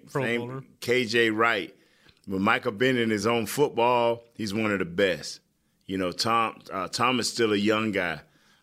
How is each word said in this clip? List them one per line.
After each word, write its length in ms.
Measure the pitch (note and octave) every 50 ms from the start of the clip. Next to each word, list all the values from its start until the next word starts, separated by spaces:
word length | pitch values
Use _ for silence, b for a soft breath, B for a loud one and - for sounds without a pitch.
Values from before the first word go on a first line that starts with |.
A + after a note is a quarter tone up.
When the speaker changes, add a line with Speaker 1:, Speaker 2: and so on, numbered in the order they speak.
| - -
Speaker 1:
Pro 140 | - D3 -
Speaker 2:
same 180 | A2 A#2 A#2+
Speaker 1:
Bowler. 220 | A#2+ A#2+ C3 C3+ C3 - _ _
Speaker 2:
K 260 | - - A#2+ B2+ B2+
J 260 | G#2+ A2+ A#2+ A#2 A2+
Wright. 440 | G#2+ G#2+ A2+ A#2 A2+ G#2 E2+ - - b b b b b b b b b b -
When 140 | G2 F#2+ G2
Michael 280 | G#2+ A#2 C3 - B2
Bennett 400 | A2 G2+ B2+ C3+ C3 A#2+ A#2 A2+
is 160 | A2 G#2 G2
on 200 | A2+ A#2 A#2 A2+
football, 760 | G2 - C3+ D3 B2+ - A#2 A2+ A#2+ B2 A#2+ A#2+ A#2 A#2 A#2 - _ _
he's 200 | - G#2+ G#2 G2
one 160 | A2+ A2 G#2+
of 80 | G#2 F#2+
the 60 | F#2
best. 560 | E2 F2 F2+ G2+ F#2+ F2 D2+ - - - - _ _ _ _ _ _ _ _ _
You 120 | - F#2+ F#2+
know, 140 | F#2 F2+ E2+
Tom, 480 | - - A#2 A2+ A#2 A2+ G#2+ - - - - -
uh, 140 | F#2+ F#2
Thomas 420 | E2+ - - A#2 B2 B2+ A#2+ G#2+ -
still 240 | - - A#2 G#2+ G#2+
a 40 |
young 340 | G2+ G2+ G#2+ A2 G#2+ A2 A2
guy. 300 | F#2+ G2 F2+ E2+ D#2+ D2+ - b b b b b b b